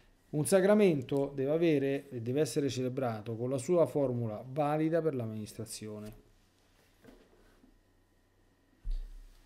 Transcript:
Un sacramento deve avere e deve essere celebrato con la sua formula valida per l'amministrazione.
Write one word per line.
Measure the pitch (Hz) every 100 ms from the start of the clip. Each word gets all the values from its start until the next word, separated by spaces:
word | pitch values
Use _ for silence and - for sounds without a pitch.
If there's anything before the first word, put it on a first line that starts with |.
| _ _ _
Un | 151
sacramento | 147 190 196 208 202 147 120 139 139
deve | 139 135
avere | 160 170 147 135 139 139
e | 127
deve | 113 135
essere | 151 156 139
celebrato | 120 127 127 127 110 107 110
con | 123
la | 135
sua | 123 175 151
formula | 151 135 120 117 104 123
valida | 135 147 151 160 165
per | 160
l'amministrazione. | 135 113 110 107 - 110 - 107 107 107 - - _ _ _ _ _ _ _ - - _ _ - _ _ _ _ _ _ _ _ _ _ _ _ _ - - - - - -